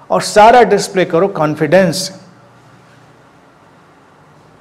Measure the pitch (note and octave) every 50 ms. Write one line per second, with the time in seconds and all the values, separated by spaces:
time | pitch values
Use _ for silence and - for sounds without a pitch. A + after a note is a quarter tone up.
0 | - - - F#3 - - - G#3 G#3 A#3 B3 B3 A3+ F#3+ G3+ F#3+ - - - F#3
1 | E3+ F3 E3+ E3 F#3+ G3 F#3+ D#3 D3+ D3+ D3+ D3+ D#3+ C#3+ E3 F#3+ F#3+ E3 D3 -
2 | - - - - - - _ _ _ _ _ _ _ _ _ _ _ _ _ _
3 | _ _ _ _ _ _ _ _ _ _ _ _ _ _ _ _ _ _ _ _
4 | _ _ _ _ _ _ _ _ _ _ _ _